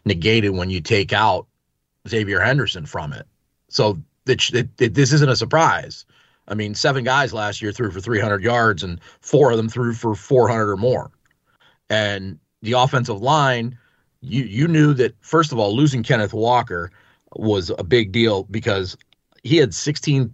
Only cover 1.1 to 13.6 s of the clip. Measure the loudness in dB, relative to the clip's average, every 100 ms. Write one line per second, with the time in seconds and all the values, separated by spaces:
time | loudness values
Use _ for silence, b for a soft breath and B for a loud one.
1.1 | 0 2 0 -4 _ _ _ _ _ -6
2.1 | -4 -2 0 2 0 0 -6 -8 -10 -10
3.1 | -12 -16 _ _ _ _ -2 0 0 -10
4.1 | _ -2 0 0 -2 -4 0 0 2 2
5.1 | 4 4 2 0 2 2 0 -4 -16 -20
6.1 | b b b b -6 -6 -2 -2 0 0
7.1 | 0 0 -2 -6 -4 -6 -4 -6 -6 -4
8.1 | -2 0 0 0 2 2 0 -4 -10 B
9.1 | B 0 4 6 4 0 -2 -4 -2 -4
10.1 | -4 2 4 4 2 -2 -2 0 -2 -4
11.1 | _ _ _ _ b b b -4 -2 -2
12.1 | -4 -8 -14 _ _ -2 2 2 2 -2
13.1 | -4 0 2 2 0